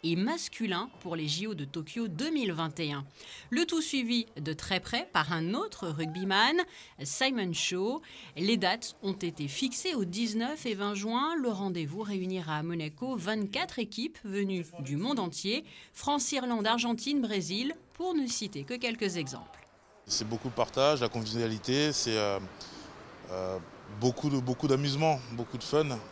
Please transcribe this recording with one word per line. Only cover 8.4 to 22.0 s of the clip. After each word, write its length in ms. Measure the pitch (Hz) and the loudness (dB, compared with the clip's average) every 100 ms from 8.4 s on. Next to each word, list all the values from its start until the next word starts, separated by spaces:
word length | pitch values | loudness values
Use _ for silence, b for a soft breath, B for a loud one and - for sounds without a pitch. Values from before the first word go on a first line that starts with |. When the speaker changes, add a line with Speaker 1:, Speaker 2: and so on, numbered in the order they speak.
| 190 233 | 2 4
Speaker 1:
dates 380 | 180 220 - - | 4 2 -2 -6
ont 120 | 196 | -4
été 340 | 190 170 165 143 | -2 -4 -2 -4
fixées 460 | - 269 262 370 | 0 0 0 0
au 100 | 302 | 0
dix-neuf 600 | 180 180 233 214 240 311 247 | 0 0 0 2 0 -2 -2
et 80 | |
vingt 200 | 202 202 | 0 0
juin. 400 | 202 208 233 294 330 | -2 0 2 2 2
Le 120 | 247 | 0
rendez-vous 540 | 196 196 175 151 180 | 0 0 -2 -2 -4
réunira 560 | 208 196 185 185 156 151 | -2 -2 -2 -2 -2 -2
à 40 | |
Monaco 540 | 160 170 156 151 254 254 | -2 -2 -4 -4 -4 -2
vingt-quatre 640 | 170 220 202 220 359 - | -2 0 0 -2 -4 -2
équipes 400 | 233 - 269 - | -4 -2 -6 -6
venues 420 | 208 196 196 185 165 - | -4 0 0 0 -4 -8
du 180 | 135 143 | -4 -2
monde 200 | 220 277 | 0 0
entier. 460 | 180 147 190 247 311 B B | 0 -2 0 -2 -4 B B
France, 360 | - - 285 285 | -6 0 2 2
Irlande, 340 | 285 247 233 208 | 0 0 2 2
Argentine, 560 | 240 240 233 269 285 | 2 2 0 2 2
Brésil, 520 | 240 208 156 196 262 330 - | 2 0 0 0 -2 -4 -12
pour 200 | - 359 | -4 0
ne 120 | 330 262 | 2 2
citer 380 | - 214 143 | -2 -4 -6
que 100 | 139 | -6
quelques 420 | 247 240 233 202 170 | -4 -2 0 0 0
exemples. 500 | 139 123 - - - - - - - | -4 -6 -12 -18 -20 -20 -20 -20 -4
Speaker 2:
C'est 220 | - 107 | -2 0
beaucoup 200 | 110 131 | -2 -2
de 60 | |
partage, 460 | 117 117 - 139 151 | 0 2 6 6 6
la 80 | 117 | 2
convivialité, 840 | 117 110 113 113 110 110 131 151 | 0 -2 0 0 0 2 4 4
c'est, 240 | 143 | 2